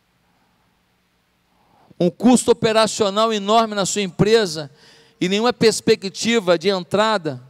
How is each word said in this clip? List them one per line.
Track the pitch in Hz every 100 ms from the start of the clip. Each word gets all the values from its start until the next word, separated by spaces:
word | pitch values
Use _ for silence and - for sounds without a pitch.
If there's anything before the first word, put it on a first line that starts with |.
| _ _ _ _ _ _ _ _ _ _ _ _ _ _ _ _ _ _ _ -
Um | 175
custo | - 233 247 -
operacional | 226 226 220 214 - 208 196 226
enorme | 214 196 226 226 208
na | 180
sua | 226
empresa | 190 - 202 226 196 156 147 _ _ _ _ -
e | 180
nenhuma | 202 240
perspectiva | - 226 208 - 220 196 - 214 233 175 175
de | 175
entrada | 190 170 196 220 208 156 127 123